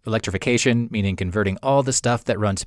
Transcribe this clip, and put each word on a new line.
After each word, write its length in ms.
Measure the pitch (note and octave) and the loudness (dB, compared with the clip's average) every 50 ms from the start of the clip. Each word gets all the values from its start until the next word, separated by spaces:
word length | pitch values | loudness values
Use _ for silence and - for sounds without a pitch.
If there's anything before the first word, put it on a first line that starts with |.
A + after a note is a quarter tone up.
| _ | _
electrification, 840 | A#2 A2 A2+ - - F#2+ F#2+ - C3 A#2+ A#2 - B2+ A#2 A#2+ A#2 A2+ | -2 -2 -2 -2 -2 -4 -2 0 0 2 2 4 2 2 2 0 0
meaning 240 | - G#2+ G2 G2 F#2 | -2 0 0 0 0
converting 440 | - F#2+ F2+ F2 G#2+ G2+ G2 F#2+ - - | -2 -4 -2 -2 0 0 0 -2 -2 0
all 220 | C3+ C#3 C#3 C3 | 2 2 2 2
the 80 | C3 B2 | 2 0
stuff 320 | - - A#2+ A#2+ A#2 - | 0 0 0 0 0 0
that 160 | - A2 G#2 | -2 -2 0
runs 260 | G#2+ G2+ G2 - - | 0 0 0 -2 -6